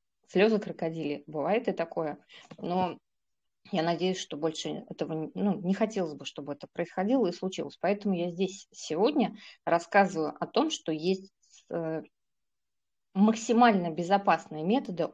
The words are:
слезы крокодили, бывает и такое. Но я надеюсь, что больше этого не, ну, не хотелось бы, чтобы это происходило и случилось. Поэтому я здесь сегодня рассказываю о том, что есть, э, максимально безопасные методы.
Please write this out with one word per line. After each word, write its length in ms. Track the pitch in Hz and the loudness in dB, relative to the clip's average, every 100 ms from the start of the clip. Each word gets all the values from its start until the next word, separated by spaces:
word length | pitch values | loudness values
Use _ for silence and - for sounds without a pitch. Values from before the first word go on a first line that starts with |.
| _ _ _ | _ _ _
слезы 300 | 185 214 214 | 2 4 4
крокодили, 640 | 214 165 165 165 147 143 - | -2 -6 -6 -4 -6 -6 -8
бывает 400 | 156 147 214 247 | -4 0 0 0
и 60 | |
такое. 440 | - 165 - 156 143 _ - - - | -4 -4 -4 -6 -6 _ -20 -20 -10
Но 400 | - 180 180 - _ _ _ _ _ _ - | -4 0 0 -4 _ _ _ _ _ _ -6
я 120 | 185 | -2
надеюсь, 340 | 165 170 185 185 | 0 0 0 -2
что 200 | - 147 | -6 -4
больше 480 | 160 156 160 151 - | -4 -4 -8 -8 -10
этого 240 | - 165 | -8 -6
не, 180 | 160 156 185 | -4 -6 -2
ну, 240 | 202 170 | 0 0
не 120 | 170 | 0
хотелось 420 | 196 220 208 170 143 | 0 0 -2 -4 -6
бы, 100 | 139 | -12
чтобы 280 | - 147 | -12 -10
это 140 | 143 - | -10 -10
происходило 560 | - 170 - 196 262 196 | -8 -6 -2 0 2 2
и 40 | |
случилось. 440 | 170 190 185 143 - | -2 -6 -6 -8 -4
Поэтому 360 | 170 202 202 180 | -2 0 0 0
я 160 | 175 | -2
здесь 360 | 170 185 190 - | -2 -4 -4 -18
сегодня 640 | - - 160 220 311 202 - - - - | -14 -6 0 2 2 0 -2 -18 -10 0
рассказываю 680 | 170 170 208 190 165 156 - | 0 4 4 4 2 -4 -4
о 80 | - | -2
том, 240 | - 311 | 0 0
что 200 | - - | -2 -4
есть, 400 | 156 165 190 190 _ _ - - | -2 0 -2 -4 _ _ -20 -8
э, 340 | 170 160 160 156 _ _ _ _ _ _ _ _ _ _ | -6 -4 -4 -8 _ _ _ _ _ _ _ _ _ _
максимально 760 | 190 208 226 - 233 240 196 175 | 4 4 4 2 6 6 6 2
безопасные 720 | 160 175 196 196 165 - 156 | -2 2 2 4 2 2 -4
методы. 440 | 160 247 277 175 160 | 0 0 0 -4 -4